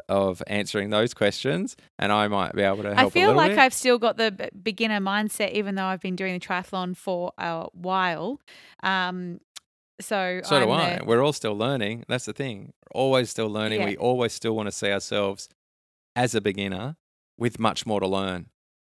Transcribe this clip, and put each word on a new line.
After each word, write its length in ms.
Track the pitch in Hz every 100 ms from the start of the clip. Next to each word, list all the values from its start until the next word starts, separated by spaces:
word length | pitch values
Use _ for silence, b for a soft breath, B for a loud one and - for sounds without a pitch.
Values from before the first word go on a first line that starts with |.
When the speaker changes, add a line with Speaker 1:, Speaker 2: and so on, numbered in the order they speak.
| -
Speaker 1:
of 340 | 98 98 90 -
answering 420 | 104 95 107 101
those 220 | 107 117
questions, 640 | - 104 - 131 165 220 - b -
and 140 | 101
I 160 | 104 104
might 260 | 101 90 -
be 60 |
able 220 | 98 98
to 100 | 101
help 140 | - 262
Speaker 2:
I 20 |
feel 180 | 349 392
Speaker 1:
a 20 |
little 80 | -
Speaker 2:
like 140 | -
Speaker 1:
bit. 40 | 214
Speaker 2:
I've 140 | 262
still 240 | - 254 240
got 200 | 226 208
the 140 | 226
b-, 180 | 190 - 202
beginner 380 | 185 190 226 208
mindset, 540 | 190 202 214 - 208
even 200 | 208 202 196
though 100 | 190
I've 160 | 190
been 140 | 190 180
doing 180 | 190
the 60 | 180 -
triathlon 500 | 180 180 190 180 180
for 360 | - 175 175 -
a 300 | 170 165 -
while. 680 | 175 175 190 185 160 175 285 B B B B
Um, 560 | 190 190 180 180 180 175 _ - - _ _ -
so 400 | - 208 185 185
Speaker 1:
So 160 | 180 147
do 100 | 113
Speaker 2:
I'm 20 |
Speaker 1:
I. 260 | 147 170 175
Speaker 2:
the 60 | -
Speaker 1:
We're 180 | 117
all 100 | 143
still 240 | 143 113 104
learning. 460 | 117 139 101 117 -
That's 160 | 123 -
the 80 |
thing. 400 | - 135 101 - - _
Always 380 | - 135 131 120
still 180 | - 110
learning. 300 | 104 107 110
Speaker 2:
Yeah. 80 | -
Speaker 1:
We 100 | 92
always 360 | 120 127 117
still 220 | - 113 110
wanna 160 | 104
see 200 | - 101
ourselves 580 | 98 - 104 101 98 - _ _ _ _ _ _ -
as 200 | 123 113
a 60 |
beginner 560 | 101 95 98 95 123 160 _ _ _ -
with 200 | 120 -
much 260 | 110 - -
more 120 | 101
to 60 | 95
learn, 420 | 98 95 90 - _ _ _ _